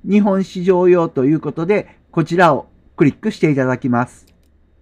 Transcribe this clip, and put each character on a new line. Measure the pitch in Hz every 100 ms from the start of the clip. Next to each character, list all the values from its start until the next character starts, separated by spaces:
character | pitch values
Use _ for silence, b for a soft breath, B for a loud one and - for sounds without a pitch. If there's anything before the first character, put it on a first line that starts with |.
日 | 180 208
本 | 202 190
市 | 185 185
場 | 180 180 180
用 | 180 160
と | -
い | 131
う | 156
こ | 151
と | 147 170
で、 | 208 - _ _
こ | -
ち | 156 170
ら | 170
を | 135 - _ _ -
ク |
リ | 147
ッ | -
ク | 214
し | -
て | 165
い |
た | 135
だ | 131 127
き | 131
ま | 120 123
す。 | - _ _ _ _ _ _